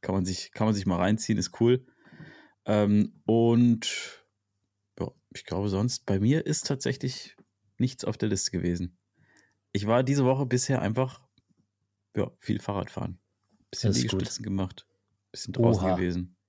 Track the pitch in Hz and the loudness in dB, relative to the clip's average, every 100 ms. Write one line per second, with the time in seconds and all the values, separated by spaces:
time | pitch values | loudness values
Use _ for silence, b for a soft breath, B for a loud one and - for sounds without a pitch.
0 | - 95 90 95 - - 110 104 98 87 | -2 -2 -2 -4 -8 -2 0 2 0 0
1 | 90 110 - 104 95 - 117 127 B B | 2 0 0 -2 -2 2 2 2 B B
2 | B B B B B B - 107 104 104 | B B B B B B -2 2 4 4
3 | 104 - - 113 117 117 120 113 - - | 2 -2 0 4 6 6 6 4 0 -8
4 | - - _ _ _ _ _ _ _ - | -10 -16 _ _ _ _ _ _ _ -10
5 | 85 _ _ - - 90 101 95 120 - | -10 _ _ -18 -8 -4 -2 0 0 -2
6 | - 98 104 151 - 156 - 135 131 131 | -2 0 2 2 0 -4 -4 -4 -2 -4
7 | 131 131 - _ _ _ _ _ 131 - | -6 -8 -14 _ _ _ _ _ -2 -2
8 | - 104 107 104 - 92 87 87 87 _ | -6 -2 -2 -2 -2 -2 -2 -2 -6 _
9 | _ b b b b b _ 95 101 120 | _ b b b b b _ -4 2 2
10 | 127 143 127 131 135 123 - 135 98 110 | 2 2 2 2 0 0 0 0 0 -2
11 | 127 - _ _ _ _ _ _ _ _ | -4 -6 _ _ _ _ _ _ _ _
12 | _ - 101 _ - 104 - 101 92 - | _ -6 -6 _ -4 -4 -2 -6 -6 -6
13 | 95 90 _ _ _ _ _ - - 113 | -8 -10 _ _ _ _ _ -4 0 2
14 | 120 98 - - 107 98 92 - _ _ | 0 -2 -4 -6 -6 -4 -4 -8 _ _
15 | _ _ _ - - - 113 107 92 90 | _ _ _ -14 -10 2 4 4 2 0
16 | 90 90 90 _ | 0 -2 -6 _